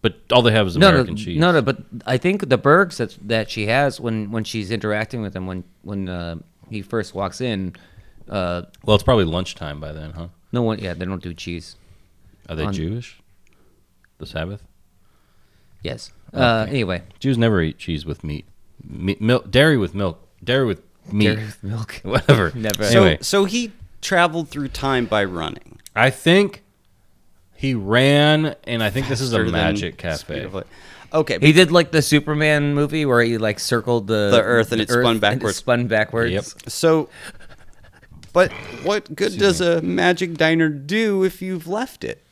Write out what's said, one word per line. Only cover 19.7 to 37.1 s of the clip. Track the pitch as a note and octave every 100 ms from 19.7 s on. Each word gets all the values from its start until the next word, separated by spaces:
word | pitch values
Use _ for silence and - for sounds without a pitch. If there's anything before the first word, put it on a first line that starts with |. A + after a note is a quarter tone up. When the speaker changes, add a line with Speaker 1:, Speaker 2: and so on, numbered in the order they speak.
| C#3+
Speaker 1:
with | F#2
milk. | F#2 G2 D#2 - _
Dairy | - C3 B2+
with | F#2+ _ _ -
meat. | G#2 G#2+
Speaker 2:
Dairy | G#2+
with | G#2+ -
milk. | F#2+ A2 A2 -
Speaker 1:
<laughs> |
Whatever. | F#2+ A2 - C3 F2
Speaker 2:
Never. | B2+ A2 G#2
Speaker 3:
So, | G#2 A#2+
Speaker 1:
Anyway. | G3 D#2
Speaker 3:
so | - G3+
he | G3 A3+ A#3 - - -
traveled | - F#3 F3 D#3+ D#3
through | C#3+ C3+
time | - C3+ C3 A#2
by | G#2+
running. | G2 F2+ D#2 - - - -
Speaker 1:
I | G#2+ B2
think | - - F#3 G3+ - _ _ _ _ _ _ _ _ _
he | _ C3+
ran, | B2 G2 A#2 C3+ C#3+ D3 D3+ D#3 -
and | - A#2
I | A2
think | G#2 C3+
this | B2
is | C3
a | A2+
Speaker 3:
Faster | A2
than |
Speaker 1:
magic | E2+ E2 G2+ F2+
Speaker 3:
speed | -
Speaker 1:
cafe. | F2 D2+ - D2
Speaker 3:
of | C2
light. | F#2+ - - - - -
Okay. | D#3 D#3 G2
Speaker 2:
He | D3
did, | D#3+ F3+
like, | E3+ E3+
the | D#3+
Superman | C#3+ D3 C#3+ D3+ D3+ D3+ D3
movie | C#3+ D3 D#3 D3
where | A#2+
he, | A#2 A2+
like, | G#2+ G2+
circled | - A#2+ A2 A#2+ G2+
the | A2 G#2
Speaker 3:
The | A#2
earth | G#2 A#2+ G#2+
and | A#2
Speaker 2:
the |
Speaker 3:
it | G#2+
spun | A#2+
Speaker 2:
earth | B2
and | A2+
it |
Speaker 3:
backwards. | G#2 B2 A#2 F#2+
Speaker 2:
spun | - A#2+ A#2+
backwards. | G#2+ G#2+ A#2 A#2
Speaker 1:
Yep. | F#2+ - - -
Speaker 3:
So, | - E3 D#3+ D3